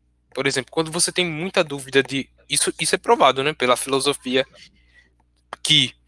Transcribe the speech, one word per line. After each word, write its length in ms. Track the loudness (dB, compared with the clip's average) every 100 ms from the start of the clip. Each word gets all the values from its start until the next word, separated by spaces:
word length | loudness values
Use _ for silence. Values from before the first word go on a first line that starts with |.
| _ _ _
Por 120 | -4 -2
exemplo, 260 | -2 -4
quando 200 | -4 -4
você 200 | -2 -2
tem 140 | -2 -2
muita 380 | -4 -4 -2
dúvida 400 | -2 -4 0 2
de, 260 | 2 -2 -6 _ -6
isso, 240 | -2 -2 -2
isso 160 | -2 0
é 20 |
provado, 460 | 2 4 4 4
né, 100 | -2
pela 220 | 0 2 2
filosofia, 720 | 0 -2 0 -2 -2 -2 -2 -8 -20 _ _ _ _ _ _ _ _ -6
que 300 | 2 2 2 -6